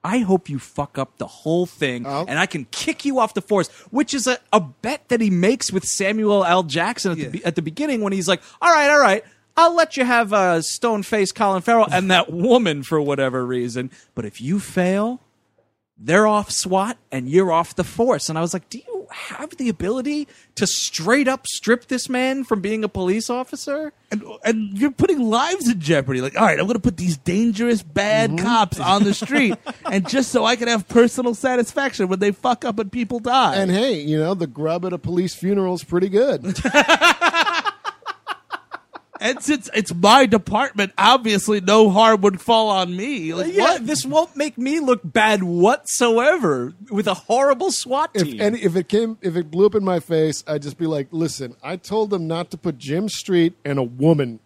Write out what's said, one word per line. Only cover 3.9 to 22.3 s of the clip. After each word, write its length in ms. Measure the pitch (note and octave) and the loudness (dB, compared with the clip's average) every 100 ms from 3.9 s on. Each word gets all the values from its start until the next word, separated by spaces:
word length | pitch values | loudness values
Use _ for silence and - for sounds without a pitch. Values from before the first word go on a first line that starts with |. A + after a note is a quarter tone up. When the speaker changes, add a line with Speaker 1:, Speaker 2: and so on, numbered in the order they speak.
Speaker 1:
which 240 | A#3 D4+ | -2 -2
is 120 | C#4+ B3 | -2 -2
a, 120 | B3 _ | -4 _
a 60 | G#3+ | 0
bet 500 | D3+ - A3 D4 _ | 0 -10 -8 -8 _
that 100 | A#3+ | 0
he 100 | A3 | 2
makes 400 | F3+ F#3 C4 - | 2 2 0 -2
with 140 | F#3+ | -6
Samuel 600 | - - F#3+ G#3+ G#3+ G3+ | -4 -4 -2 0 2 2
L. 180 | F3+ F3+ | 4 2
Jackson 480 | E3 D3 F#3 - F#3+ | 0 -2 -4 -4 -4
at 60 | D#3+ | -4
Speaker 3:
Yeah. 60 | C3+ | -6
Speaker 1:
the 40 | |
be-, 140 | E3 | -6
at 100 | F3 | -4
the 80 | E3 | -4
beginning 380 | D#3+ D#3+ D4+ B3 | -6 -4 -4 -2
when 120 | G3+ | -2
he's 140 | G3 F3 | -2 -2
like, 140 | F#3 - _ | -2 -4 _
"All 100 | F4 | 2
right, 160 | D#4+ C#4+ | 4 4
all 80 | D4 | 4
right, 220 | B3 G3+ - _ _ - | 4 2 -4 _ _ 2
I'll 160 | E4+ | 4
let 220 | E4+ D#4+ - | 4 0 0
you 60 | B3 | 0
have, 260 | A#3+ A3 | 2 2
uh, 300 | G#3 F#3 E3 | 2 2 2
stone-faced 720 | D#3 - A#3 G#3+ F#3+ A3 F#3+ | -2 -4 -2 -2 -2 -2 -2
Colin 260 | - G#3 F#3+ | 0 0 0
Farrell 260 | G3+ A#3 G3 | 2 4 4
and 180 | F3+ F#3+ | 2 2
that 220 | F#3 - | 2 2
<laughs> 0 | |
woman 500 | E3 A3 B3 G#3 D3 | -2 4 4 4 -2
for 160 | C3 D#3+ | -2 0
whatever 440 | C#3+ C#3 C3 B2+ | 0 0 0 0
reason. 460 | B2 B2+ A#2+ A#2+ C3 - _ | -2 -4 -4 -6 -8 -12 _
But 100 | - | -10
if 160 | A2 - | -10 -10
you 180 | B2 G3+ | -4 -4
fail, 600 | - - F3+ F#3+ A3 B3+ _ _ _ _ _ _ _ _ | -2 -2 0 0 -2 -6 _ _ _ _ _ _ _ _
they're 280 | G#2+ F3+ G#3+ | 2 4 4
off 240 | G#3 G3+ | 2 -2
swat 460 | - F#3+ F#3+ G3+ B3 _ | -6 -2 0 -2 -6 _
and 160 | C3 B2+ | -8 2
you're 240 | E3 F#3+ | 2 4
off 240 | E3 E3 - | 2 0 -4
the 80 | |
force." 460 | F3+ - A#3+ F3 - | -6 0 0 0 -2
And 80 | D#3+ | -4
I 20 | |
was 140 | E3+ | -4
like, 160 | F#3 _ | -6 _
"Do 80 | B3 | -18
you 80 | - G#4+ - | -12 -12 -12
have 440 | - - - D#4 - | -16 -16 -14 -14 -6
the 120 | B3 | -4
ability 600 | F3 F3 C4 B3+ D4 C#4+ - _ | -2 -4 -2 -4 -6 -8 -14 _
to 140 | - G3+ | -4 -2
straight 580 | - - - E3 C4 C4 | -2 -6 -6 0 2 2
up 180 | C4 - | -2 -6
strip 400 | - - A#3+ _ | -8 0 0 _
this 200 | B3+ - | -6 -4
man 360 | B3 C4 | -2 -2